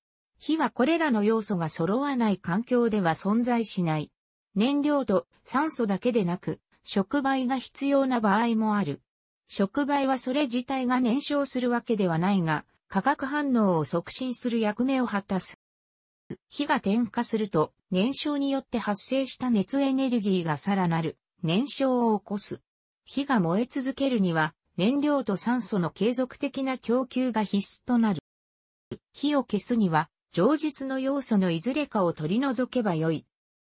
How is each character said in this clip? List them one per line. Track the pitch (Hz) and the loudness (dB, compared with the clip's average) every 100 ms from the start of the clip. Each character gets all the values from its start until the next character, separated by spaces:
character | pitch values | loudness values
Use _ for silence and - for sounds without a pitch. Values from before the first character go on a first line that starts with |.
| _ _ _ _ | _ _ _ _
火 | - 320 | -4 0
は | 262 | 0
こ | - | 0
れ | 262 330 | 2 2
ら | 311 | 2
の | 220 | 2
要 | 208 226 | 2 2
素 | 208 185 | 0 -2
が | 160 | -2
揃 | - 165 226 | -2 0 0
わ | 285 262 | 0 0
な | 226 | 0
い | 185 | 0
環 | - 180 | 0 -2
境 | 240 247 233 | 0 2 2
で | 208 | 2
は | 170 | 0
存 | 160 190 220 | 0 0 0
在 | 240 233 | 2 0
し | 220 - | -2 -2
な | 170 156 | 0 0
い。 | - _ _ _ _ | -4 _ _ _ _
燃 | 190 240 285 | 0 0 2
料 | 285 285 | 2 0
と | 254 190 - _ | 2 0 -2 _
酸 | - 262 311 | -4 -2 -2
素 | - 220 | -2 -2
だ | 190 | 0
け | 240 | 0
で | 233 | 0
な | 175 180 | 0 -2
く、 | - - _ _ | -6 -8 _ _
触 | - 202 190 285 | -6 -2 0 0
媒 | 269 269 247 | 0 0 0
が | 262 | -2
必 | - - 277 | -4 -4 2
要 | 277 269 | 2 2
な | 247 | 2
場 | 214 202 | 2 2
合 | 233 | 2
も | 220 220 208 | 2 2 0
あ | |
る。 | 165 139 _ _ _ _ - | -2 -4 _ _ _ _ -12
触 | - 196 - | -2 -2 0
媒 | 277 285 269 | 0 0 0
は | 254 | -2
そ | - | -2
れ | 262 | -2
自 | 285 240 | 0 -2
体 | 247 269 247 | -4 -4 0
が | 254 | 2
燃 | 247 262 | 2 0
焼 | - 285 277 | 0 -2 -2
す | 254 | -2
る | 247 | 0
わ | 240 | -2
け | 240 220 | -2 0
で | 185 | 2
は | 160 | 2
な | 185 | 2
い | 196 | 2
が、 | 165 151 - _ - | 0 -2 -6 _ -6
化 | 196 | -2
学 | 269 302 269 | 0 0 -2
反 | 294 285 | -2 0
応 | 240 202 165 | 2 2 2
を | |
促 | 143 170 - | 0 -4 -4
進 | - 254 | -8 -6
す | 240 247 | -6 -2
る | 233 | 0
役 | 214 208 | 0 0
目 | 254 262 | 0 0
を | 233 | 0
果 | 202 | -4
た | - 190 | -2 -4
す。 | - - _ _ _ _ _ _ - - _ | -4 -12 _ _ _ _ _ _ -16 -16 _
火 | - 190 | -6 0
が | 269 | 0
点 | 196 220 233 | 2 0 0
火 | - | -2
す | 233 220 | -2 -2
る | 214 | 0
と、 | 160 156 _ - | 0 0 _ -4
燃 | 180 226 | 0 0
焼 | 277 302 285 | 0 -2 -2
に | 277 | 0
よ | 269 | -2
っ | |
て | - 233 | -4 -6
発 | 208 202 | -4 -4
生 | - 269 262 | -2 -2 -2
し | - | -4
た | 254 | 0
熱 | 220 185 277 | 2 2 0
エ | 277 | 2
ネ | 269 269 | 2 0
ル | 240 | 0
ギ | 202 185 | 2 0
ー | |
が | 165 147 | 0 -2
さ | - 196 | 0 0
ら | 180 | 2
な | 165 | 0
る | 160 - _ - | -2 -6 _ -6
燃 | 156 180 277 | 0 0 0
焼 | - | 0
を | 269 247 233 214 | 0 2 2 0
起 | |
こ | - 202 | -2 -8
す。 | - - _ _ _ _ | -8 -10 _ _ _ _
火 | - - | -8 -4
が | 277 240 | 0 2
燃 | 165 190 | 2 2
え | 247 | 0
続 | 285 254 | -4 -4
け | - 277 | 0 0
る | 240 | 2
に | 185 | 2
は、 | 160 156 - _ - | 2 0 -4 _ 0
燃 | 196 285 | 2 2
料 | 294 285 | 2 0
と | 233 185 | 0 -2
酸 | 226 247 | 0 -2
素 | 220 202 | -2 -2
の | 165 | -2
継 | - 214 | 0 -2
続 | 247 254 - | 0 -4 -4
的 | 277 269 | -6 -4
な | 262 254 | -4 -4
供 | - 247 247 | -2 -2 0
給 | 254 254 | -2 0
が | 220 | 0
必 | 202 202 - - | 0 -2 -2 -6
須 | - | 0
と | 247 | 2
な | 220 | 2
る。 | 160 _ _ _ _ _ _ - - _ | 0 _ _ _ _ _ _ -18 -18 _
火 | - 285 370 | -4 0 0
を | |
消 | - 208 | 0 -2
す | - 247 | 0 2
に | 190 | 2
は、 | 160 160 _ _ | 2 -2 _ _
上 | - 208 302 | 2 2 2
述 | 311 - | -2 -6
の | 269 262 | -6 -4
要 | 262 277 | -2 -2
素 | 262 208 | 0 2
の | 185 | 2
い | 165 | 0
ず | 214 | -2
れ | 302 285 | -2 -2
か | 214 | 0
を | 175 | 0
取 | 160 151 | 0 -2
り | 214 | 0
除 | 277 247 247 | 0 -2 -2
け | 254 | -2
ば | 214 | 0
よ | 160 165 | 0 0
い。 | 151 - _ _ _ | -2 -6 _ _ _